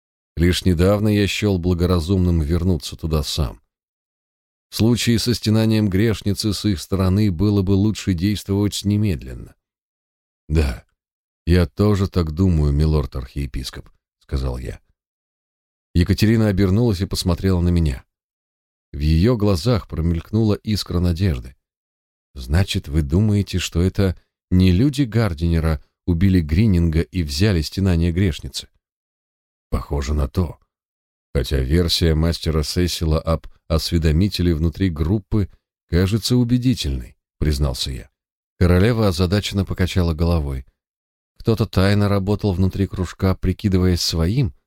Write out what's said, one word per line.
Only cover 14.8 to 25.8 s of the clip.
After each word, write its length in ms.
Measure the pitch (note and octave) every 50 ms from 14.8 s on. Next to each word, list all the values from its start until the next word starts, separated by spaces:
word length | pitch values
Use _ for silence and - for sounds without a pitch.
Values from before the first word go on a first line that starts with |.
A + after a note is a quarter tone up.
| _ _ _ _ _ _ _ _ _ _ _ _ _ _ _ _ _ _ _ _ _ _ -
Екатерина 540 | - F2+ - G2 - - G#2 A2+ A2+ A2 G#2+
обернулась 540 | G2+ F2+ G2+ F#2 F#2 G#2+ B2 A#2+ G2+ E2+ G2
и 40 |
посмотрела 540 | F#2 - - - F#2+ E2+ - - F#2+ F#2+ F2
на 80 | F2 F2
меня. 360 | F2 F2 E2 D2+ C2 - - _ _ _ _ _ _ _ _ _ _ _ _ _ _ _ _ _ -
В 60 | C#2+
её 380 | C#2+ D#2 D#2+ D#2+ F2 A2+ C3
глазах 520 | A2+ G2+ G#2 G2 E2+ - A#2+ B2+ G2+ D#2 -
промелькнула 680 | - D#2 D#2 E2+ E2+ E2 D#2+ - - G#2+ A2+ G#2+ G2+
искра 460 | - - A2 G#2+ G2 - - F2 F2
надежды. 540 | F2+ F2 E2+ D#2+ G2 G2+ D2+ B1+ A#1 B1+ C2 _ _ _ _ _ _ _ _ _ _ _ _ _ _ _ -
«Значит, 540 | C#2 B1+ B1 D2 F2 G2 - - G2+ - -
вы 140 | C#2 D#2 D#2
думаете, 560 | C2+ D2 F2+ G#2+ A2 G#2 G#2 F#2+ - - F#2
что 240 | - - - E2+ F2
это 340 | F#2+ - - G2+ F#2+ F2+ - _ _ _ _ _ -
не 220 | F#2 F2+ F#2 F#2 F2
люди 300 | F2 B2 D3 C#3 C3 C#3+
Гардинера 840 | A2+ G2+ A2+ A#2 G#2 D#2+ C#2 D#2+ E2+ E2 E2 D#2 D#2+ D#2 D2